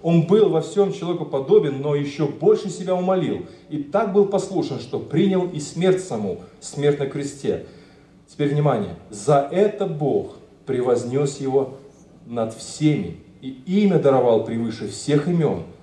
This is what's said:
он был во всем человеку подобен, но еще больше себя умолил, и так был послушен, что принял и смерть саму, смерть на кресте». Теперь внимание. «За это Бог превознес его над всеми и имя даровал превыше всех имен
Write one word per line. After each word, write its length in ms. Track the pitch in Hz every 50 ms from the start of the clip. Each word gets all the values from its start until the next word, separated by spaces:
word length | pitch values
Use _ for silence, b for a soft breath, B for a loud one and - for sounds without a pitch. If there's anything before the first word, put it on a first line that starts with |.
он 240 | - 165 170 170 156
был 220 | 170 196 220 208 175
во 120 | 156 160
всем 320 | 151 - - 202 196 185
человеку 340 | - - 165 175 170 165 156
подобен, 540 | 147 147 135 131 131 202 214 175 143 131 135
но 140 | 139 147 147
еще 320 | 147 143 143 - - 151
больше 420 | 135 - - 156 202 220 202 - 190
себя 260 | - - 180 175 185
умолил, 500 | 180 185 185 190 185 156 117 101 - B B B B B B
и 140 | 151 151 143
так 280 | - - 208 226 202
был 140 | 185 208 196
послушен, 540 | - - 180 - - 190 165 139 - 127 -
что 180 | - - - -
принял 480 | - - 143 160 196 196 190 180 175 175
и 120 | - 147
смерть 420 | - - - 160 185 190 185 185
саму, 380 | - - 127 110 104 95 - B B B B B
смерть 380 | - - - 143 143 147 143 147
на 80 | 139
кресте». 600 | 131 - 147 139 143 - - - - - - B B B B B B B B B B B B B
Теперь 220 | _ - - 147 143
внимание. 480 | 143 147 147 147 123 107 98 87 82 - - -
«За 360 | - - - 135 135 139 139 139
это 340 | 170 190 214 208 - - 196
Бог 520 | 170 160 147 151 135 110 98 87 - - - - - - _ _
превознес 760 | - 131 123 123 127 120 117 117 120 127 143 147 139 - -
его 400 | 139 131 131 139 131 - - - - - _ _ - _ - - -
над 280 | - 117 120 113 113 -
всеми 640 | - - - - - 151 151 147 117 92 87 82 - - - - -
и 80 | - 131 - - -
имя 320 | 180 185 208 208 196 175 151
даровал 460 | 139 139 135 127 123 120 113 107 -
превыше 440 | - 120 113 117 110 104 - - 101
всех 400 | - - - 143 147 147 - 180
имен 360 | 175 170 151 127 92 87 80 - - -